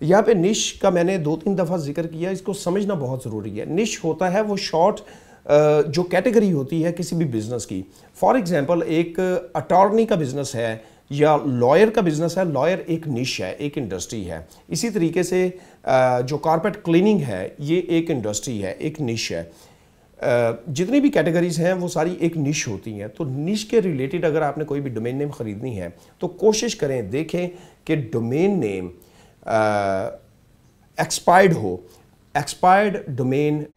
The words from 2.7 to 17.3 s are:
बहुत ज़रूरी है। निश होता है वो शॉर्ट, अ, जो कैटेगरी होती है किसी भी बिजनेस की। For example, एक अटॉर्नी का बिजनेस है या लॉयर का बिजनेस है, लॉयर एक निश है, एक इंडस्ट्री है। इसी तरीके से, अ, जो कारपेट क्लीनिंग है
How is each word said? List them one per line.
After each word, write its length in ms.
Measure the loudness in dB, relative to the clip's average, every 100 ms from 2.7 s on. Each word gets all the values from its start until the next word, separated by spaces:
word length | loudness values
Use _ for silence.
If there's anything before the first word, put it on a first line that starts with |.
| -2 -2
बहुत 300 | -2 -4 -6
ज़रूरी 260 | -6 -8 -8
है। 240 | -8 -4
निश 300 | -2 -2 -2
होता 240 | -4 0 0
है 140 | 0
वो 140 | 0 -2
शॉर्ट, 440 | -2 2 2 2
अ, 20 | -8 -20 -20 -8 4 6 6 4
जो 200 | 2 0
कैटेगरी 480 | 0 2 4 4 4
होती 320 | 2 0 -2
है 100 | -2
किसी 240 | -2 -4 -2
भी 80 |
बिजनेस 400 | 0 -2 -4 -6
की। 200 | -6 -8 -8 -16 -14 0
For 100 | 2 2
example, 400 | 2 0 2 0
एक 380 | 0 0 0 0 -2 -2 -4 -6
अटॉर्नी 500 | 2 4 6 4 2
का 100 | 2
बिजनेस 360 | 0 -4 -4
है 460 | -4 -4 -4 -12 _ -6
या 240 | 2 4 4
लॉयर 540 | 2 2 6 6 6
का 120 | 4
बिजनेस 320 | 0 0 -2 -2
है, 140 | -2
लॉयर 340 | 0 0 0 -2
एक 180 | -6 -4
निश 340 | -4 -4 -4
है, 140 | -6
एक 240 | -6 -6 -6
इंडस्ट्री 460 | -6 -8 -8 -8
है। 240 | -8 -10 -12 -18 -10
इसी 200 | -4 -2
तरीके 320 | 0 0 0
से, 360 | 0 0 0 -4 -18 -8
अ, 360 | 0 4 4 2
जो 180 | -2 -2
कारपेट 380 | 0 0 0 -4
क्लीनिंग 440 | 2 4 4 2
है 360 | 0